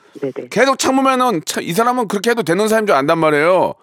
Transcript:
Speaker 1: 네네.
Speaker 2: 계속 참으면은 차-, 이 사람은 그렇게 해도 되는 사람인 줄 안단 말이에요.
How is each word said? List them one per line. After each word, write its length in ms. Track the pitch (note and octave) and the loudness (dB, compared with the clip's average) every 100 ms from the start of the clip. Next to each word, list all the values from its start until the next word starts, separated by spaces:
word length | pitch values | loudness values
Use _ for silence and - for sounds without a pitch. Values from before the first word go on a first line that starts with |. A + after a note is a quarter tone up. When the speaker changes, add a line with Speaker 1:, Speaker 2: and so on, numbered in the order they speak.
| _ - | _ -10
Speaker 1:
네네. 280 | C#3 C3 B2 | -10 -8 -6
Speaker 2:
계속 280 | F#3 C4+ C4+ | 0 2 2
참으면은 640 | - C4 C4+ C4 B3+ F#3 | 0 0 2 2 0 -2
차-, 160 | - - | -4 -8
이 120 | - | -4
사람은 340 | E3+ A#3 B3 G#3+ | -2 0 0 -2
그렇게 220 | G3+ A3+ | -4 -2
해도 120 | A#3 | -2
되는 240 | D#3+ F3 G#3+ | 0 0 0
사람인 180 | A3 G#3+ | 0 2
줄 80 | |
안단 240 | D3+ C#3+ E3 | 2 2 2
말이에요. 560 | D#3 D3 D#3 F#3 A2 - | 2 2 2 2 0 -4